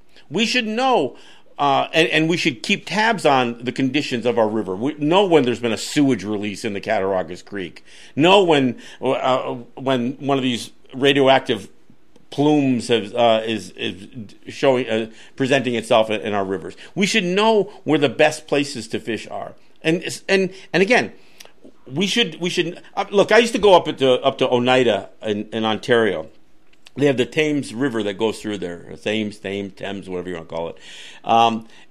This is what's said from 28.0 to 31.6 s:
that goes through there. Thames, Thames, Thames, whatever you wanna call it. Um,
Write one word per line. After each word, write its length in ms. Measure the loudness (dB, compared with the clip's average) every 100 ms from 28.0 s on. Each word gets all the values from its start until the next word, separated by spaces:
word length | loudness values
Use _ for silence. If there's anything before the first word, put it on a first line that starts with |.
that 100 | -4
goes 280 | -2 -4 -4
through 180 | -8 -8
there. 360 | -8 -10 -14 -10
Thames, 420 | -4 -4 -4 -8
Thames, 360 | -8 -8 -8
Thames, 340 | -10 -12 -10 -10
whatever 220 | -10 -8
you 60 | -10
wanna 120 | -10
call 220 | -8 -8
it. 80 | -12 -20 -20 -20 -10 0
Um, 420 | 4 4 2